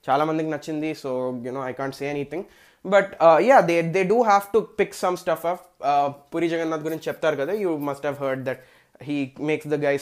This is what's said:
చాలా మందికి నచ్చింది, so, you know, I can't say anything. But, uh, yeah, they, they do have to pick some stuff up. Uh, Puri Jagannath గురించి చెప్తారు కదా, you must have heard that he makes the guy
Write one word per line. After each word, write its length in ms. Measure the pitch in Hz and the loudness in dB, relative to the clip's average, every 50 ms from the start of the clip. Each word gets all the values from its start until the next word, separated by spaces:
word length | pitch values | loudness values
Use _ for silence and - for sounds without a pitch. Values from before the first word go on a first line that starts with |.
| _ | _
చాలా 180 | - 131 139 151 156 | 0 0 2 2 0
మందికి 220 | 160 160 160 160 151 | 0 -2 -2 -4 -4
నచ్చింది, 360 | 143 - 160 156 151 151 156 151 147 | -6 -6 -8 -6 -4 -4 -6 -6 -6
so, 80 | - 135 127 127 127 127 127 123 117 | -6 -6 -4 -4 -4 -4 -6 -6 -8
you 60 | 127 127 | -8 -8
know, 80 | 135 135 127 | -8 -8 -8
I 40 | 123 131 | -6 -6
can't 180 | 135 135 131 - | -8 -8 -6 -8
say 80 | 139 143 147 | -8 -6 -6
anything. 280 | 143 143 - 147 170 202 - _ _ - _ _ _ _ 180 196 | -6 -6 -6 -8 -10 -10 -12 _ _ -20 _ _ _ _ 2 4
But, 120 | 196 190 196 - - 160 | 4 2 2 -2 6 6
uh, 120 | 165 165 151 180 240 | 8 8 8 6 8
yeah, 120 | 277 240 185 165 | 6 6 6 6
they, 100 | 170 170 165 165 160 | 2 2 0 0 0
they 80 | 190 190 185 | 0 2 2
do 60 | 214 240 240 220 | 4 4 4 4
have 160 | 202 202 196 - - | 4 2 2 2 0
to 60 | 226 - - - - | 0 0 0 -2 -4
pick 120 | 196 196 - - | -4 -2 -2 -2
some 140 | - 185 180 175 - | -2 -2 -2 0 -2
stuff 200 | 180 165 156 - 170 | -4 -4 -2 -2 -4
up. 80 | 180 175 - _ _ _ - 139 | -4 -4 -8 _ _ _ -2 0
Uh, 180 | 143 143 143 143 139 139 - _ | 2 2 2 0 -4 -8 -16 _
Puri 160 | - 170 165 170 | -4 -2 -2 0
Jagannath 320 | 165 165 165 160 160 156 151 160 | -2 -2 -2 -2 -4 -4 -4 -6
గురించి 180 | 160 156 - 156 | -6 -6 -6 -8
చెప్తారు 260 | 139 - - 156 151 135 | -6 -2 0 0 0 0
కదా, 120 | 139 156 196 220 202 | -2 -4 -2 -2 -2
you 80 | 175 160 147 143 147 | -2 -2 -2 -4 -6
must 160 | 139 139 - 147 | -6 -4 -6 -6
have 100 | 139 123 139 | -6 -4 -4
heard 180 | 135 135 135 127 135 | -4 -4 -4 -4 -6
that 120 | 127 - - _ _ _ _ _ _ - 123 139 | -8 -8 -10 _ _ _ _ _ _ -18 -10 -6
he 100 | 147 143 139 127 131 - 139 156 | -4 -4 -4 -6 _ -6 -4 -2
makes 160 | 156 151 - 147 151 | -2 -4 -2 -4 -4
the 60 | 139 143 | 0 0
guy 100 | 143 143 139 | 0 0 -2